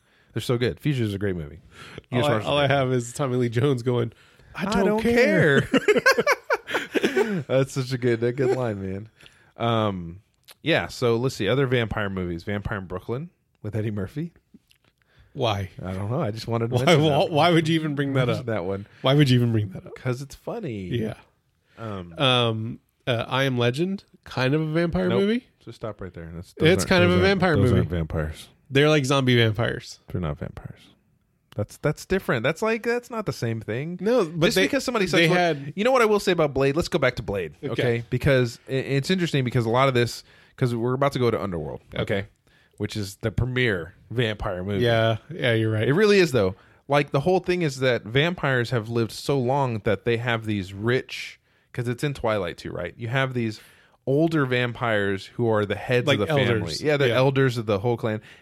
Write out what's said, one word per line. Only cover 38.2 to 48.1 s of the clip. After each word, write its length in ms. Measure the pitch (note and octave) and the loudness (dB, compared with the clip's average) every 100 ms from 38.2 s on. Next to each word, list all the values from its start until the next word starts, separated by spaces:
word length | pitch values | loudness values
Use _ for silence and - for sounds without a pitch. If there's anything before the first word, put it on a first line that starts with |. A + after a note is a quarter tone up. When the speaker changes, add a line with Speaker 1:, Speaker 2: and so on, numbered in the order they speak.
| D#3 C3 B2 - - | 2 4 2 -4 -6
Speaker 1:
i-, 40 | |
it's 380 | C3+ A#2+ C#3 C3+ | -6 -2 -2 0
interesting 340 | F#3+ E3+ C#3+ | -2 0 0
because 200 | B2+ C3 A2+ | 0 0 2
a 40 | |
lot 180 | A#2+ C#3 | 2 4
of 60 | |
this, 280 | B2 A#2+ - - - _ - | 4 0 -2 -18 -20 _ -4
'cause 180 | B2 | -2
we're 180 | A#2 A#2+ | 0 -2
about 180 | C3 C#3 | 0 0
to 60 | C3+ | 0
go 120 | A#2+ | 0
to 120 | G#2+ | 0
Underworld, 380 | G2 E2+ D2+ B1 - | -2 -6 -8 -10 -10
Speaker 2:
Okay. 80 | - | -6
Speaker 1:
okay? 260 | A2+ G2+ G2+ _ _ _ _ - | -4 -4 -4 _ _ _ _ -10
Which 180 | G#2 | -8
is 220 | G#2+ G2 - | -6 -8 -6
the 80 | A2+ | -6
premier 640 | - B2 B2+ B2 F#2+ - - - | -2 -2 0 0 0 -4 -14 -8
vampire 520 | A2+ A2+ G#2 A2 F2+ | -2 -2 -2 -6 -4
movie. 220 | F#2+ G2+ | -2 0
Speaker 2:
Yeah, 320 | A#2 A2+ A2+ A2 - | 2 4 2 0 -6
yeah, 220 | E3+ C3+ | -4 0
you're 180 | A2+ A2 | 2 0
right. 160 | G#2+ A#2 | 0 2
Speaker 1:
It 60 | |
really 240 | D3+ G#3+ G3+ | 4 4 6
is, 140 | E3 | 4
though. 240 | B2+ F#2 F#2+ - _ - | 2 0 -2 -14 _ -2
Like, 220 | C#3+ C#3+ | 0 2
the 100 | C#3+ | 0
whole 200 | C#3 F#3 | 2 0
thing 220 | - F3+ | 0 -2
is 160 | D#3+ C3 | -2 0
that 220 | C3 A#2 | 0 0
vampires 640 | G#2 | 0